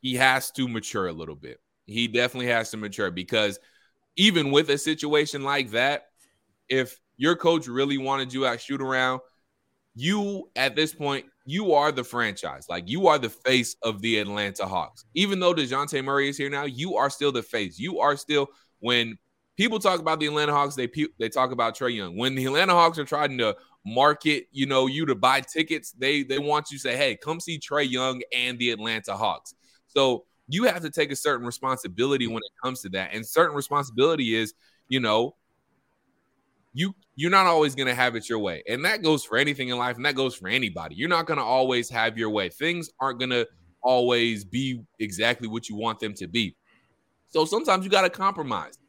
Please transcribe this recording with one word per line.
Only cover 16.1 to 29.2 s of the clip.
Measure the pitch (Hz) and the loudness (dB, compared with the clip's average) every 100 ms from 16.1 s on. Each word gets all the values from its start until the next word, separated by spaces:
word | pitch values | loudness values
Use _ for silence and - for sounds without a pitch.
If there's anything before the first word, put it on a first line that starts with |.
| 139 139 | 0 0
is | 139 | -2
here | 139 | -4
now, | 139 147 | -4 -6
you | 123 170 143 | -6 -4 0
are | 139 | 0
still | - 143 | 2 0
the | 131 | 0
face. | 110 113 98 80 | -4 -4 -4 -6
You | 139 180 | -8 0
are | 131 143 | 2 2
still, | - 147 139 _ _ _ | 0 0 0 _ _ _
when | 113 120 117 107 _ _ _ - | 0 0 0 -6 _ _ _ -2
people | 220 220 | 0 2
talk | 196 180 | 2 2
about | 160 156 | 0 0
the | 151 | 0
Atlanta | 151 147 | 0 2
Hawks, | 147 143 139 | 2 0 -2
they | 123 | -6
pe-, | 151 147 _ | -2 -4 _
they | 113 | -4
talk | 135 131 | 0 0
about | 123 117 113 | 2 -2 0
Trae | 127 120 | -4 -4
Young. | 95 90 | -6 -2
When | 127 135 | -2 0
the | 131 | -2
Atlanta | 143 190 | 2 4
Hawks | 175 170 165 | 6 6 2
are | 143 | -4
trying | 147 147 131 | 0 0 0
to | 113 98 _ _ | 0 -2 _ _
market, | 98 117 143 147 156 147 - | -6 4 4 4 0 -2 -4
you | 135 135 | -4 0
know, | 135 131 | 2 2
you | 139 156 | 0 0
to | 123 | 2
buy | 185 135 | 4 2
tickets, | 131 160 160 156 - | 0 -2 -2 -2 -8
they, | - 131 147 | -6 0 0
they | 131 135 | 0 -4
want | 143 147 147 | 0 -2 -2
you | 139 | -8
to | |
say, | 131 123 | -4 0
"Hey, | 139 107 | 0 -2
come | 151 165 | -6 -8
see | 170 160 | -6 -10
Trae | - 143 143 | -4 -2 0
Young | 127 131 127 - 123 | 0 -2 -2 -4 -4
and | 123 123 | -2 -2
the | 120 | -2
Atlanta | 113 110 110 107 | -2 -4 -6 -6
Hawks." | 98 | -4